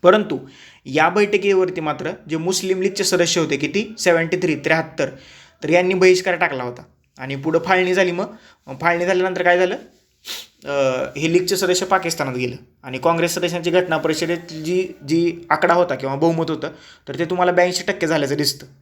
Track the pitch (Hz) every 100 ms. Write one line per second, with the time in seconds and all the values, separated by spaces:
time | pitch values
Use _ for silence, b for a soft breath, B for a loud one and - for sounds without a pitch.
0 | 180 214 185 143 - B B B 139 135
1 | 160 190 208 208 196 190 185 180 156 143
2 | 139 190 - 156 165 190 185 190 196 190
3 | 185 175 170 - 151 139 143 196 220 -
4 | - 165 165 175 175 143 151 160 160 -
5 | 135 - B B B B - 175 180 190
6 | 185 180 185 175 175 139 127 - - _
7 | _ - 131 139 147 165 165 185 180 185
8 | 185 170 220 220 B B - 135 165 170
9 | 175 185 185 175 175 175 185 226 - _
10 | _ _ B B B _ 143 143 135 127
11 | 131 139 160 170 180 190 190 180 185 190
12 | 165 160 139 123 123 123 - _ 131 131
13 | 165 165 170 175 175 175 165 175 180 160
14 | 156 156 165 170 - 160 156 180 185 -
15 | 139 165 170 165 - 151 175 170 175 131
16 | 135 139 165 165 160 156 151 B B B
17 | - 139 165 180 180 175 180 180 - 190
18 | 160 156 139 143 147 - - -